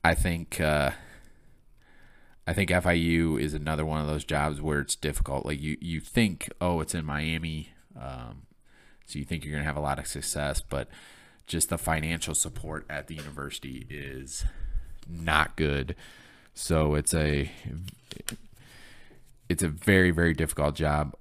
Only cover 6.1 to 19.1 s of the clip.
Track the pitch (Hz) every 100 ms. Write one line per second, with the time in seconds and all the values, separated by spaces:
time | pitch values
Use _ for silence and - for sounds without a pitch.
6.1 | - 110 78 - - 90 85 80 87 78
7.1 | 73 78 80 82 78 78 - _ - 120
8.1 | 127 123 135 - _ _ - - - -
9.1 | 71 69 82 73 73 76 73 71 69 73
10.1 | 73 - - 71 73 - 69 - - -
11.1 | - - - - 82 - 85 - 80 78
12.1 | 82 85 76 80 - 78 78 - 73 73
13.1 | 80 73 71 69 - 69 65 60 73 69
14.1 | 67 67 - - - - - - - -
15.1 | 82 82 76 76 - 76 71 67 - -
16.1 | - - - - - - 80 78 76 73
17.1 | 82 76 73 71 - - 73 92 - -
18.1 | - - - - - - - - - -